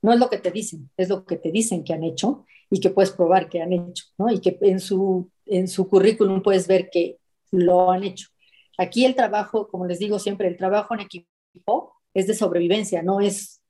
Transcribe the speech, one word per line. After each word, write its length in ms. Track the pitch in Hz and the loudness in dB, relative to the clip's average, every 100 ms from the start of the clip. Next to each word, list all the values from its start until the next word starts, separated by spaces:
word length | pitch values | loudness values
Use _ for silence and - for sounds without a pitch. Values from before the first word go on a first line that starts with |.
No 120 | 208 | 4
es 60 | 240 | 4
lo 120 | 247 | 2
que 80 | 196 | 0
te 120 | 180 | -4
dicen, 400 | 185 208 160 135 - | -6 -10 -14 -16 -6
es 120 | 185 | -2
lo 160 | 196 | -4
que 120 | - 165 | -4 -6
te 140 | 165 | -4
dicen 320 | 185 220 180 | -2 -2 -4
que 100 | 151 | -4
han 120 | 160 | -6
hecho 400 | 160 160 214 285 _ _ _ | -6 -2 -4 -4 _ _ _
y 80 | 190 | 0
que 120 | 160 | 0
puedes 200 | - 185 | 2 0
probar 380 | - 170 185 175 | 2 2 2 2
que 140 | 175 | -6
han 100 | 170 | -2
hecho, 320 | 180 175 180 - - | -2 -4 -14 -18 -4
¿no? 120 | 214 | -2
Y 100 | 196 | 0
que 180 | 185 180 | -2 2
en 180 | 196 190 | 2 0
su, 500 | - 190 190 185 180 _ - | -2 -2 0 -2 -4 _ -4
en 200 | 190 185 | -2 -2
su 220 | - 185 | -2 2
currículum 540 | 196 196 226 202 190 | 4 4 4 2 2
puedes 240 | 190 196 180 | 2 0 2
ver 220 | 185 180 | 0 2
que 280 | 175 170 - _ _ _ | -2 -2 -6 _ _ _
lo 400 | 185 175 180 185 | 2 4 4 4
han 140 | 185 | 2
hecho. 240 | 196 - - _ _ _ _ - | -4 -10 -20 _ _ _ _ -6
Aquí 280 | 180 233 | -4 2
el 100 | 262 | 2
trabajo, 540 | 262 226 208 202 226 208 | 2 0 0 -2 -4 -4
como 180 | 185 180 | -8 -6
les 120 | 175 | -4
digo 200 | 202 202 | -4 -4
siempre, 300 | 196 196 185 | -4 -2 -4
el 80 | 175 | -2
trabajo 380 | 190 208 208 | -2 -2 -2
en 60 | 226 | -8
equipo 920 | 196 180 _ _ _ _ - 269 - _ _ | -10 -16 _ _ _ _ -4 -4 -4 _ _
es 140 | 190 185 | -4 -2
de 80 | |
sobrevivencia, 680 | 214 196 170 170 208 190 170 | 0 0 0 0 0 0 -2
no 180 | 170 196 | -2 0
es 420 | 202 196 - _ _ | 0 -2 -12 _ _